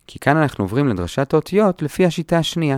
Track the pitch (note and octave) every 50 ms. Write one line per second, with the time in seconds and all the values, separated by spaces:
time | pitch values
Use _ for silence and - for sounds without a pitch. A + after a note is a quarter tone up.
0 | _ - - - - C3 C#3+ D#3+ D3+ C3 - - G2+ F2+ G#2 C3+ C#3+ C3+ G#2 F2
1 | F2 E2+ - - C#3 - - D#3 D3 - F#3 G3+ G#3+ G3 F3+ - D3+ C#3+ - -
2 | F#3 F3 D#3 - D#3 - E3+ E3 D#3 - - E3+ E3 D3 C3+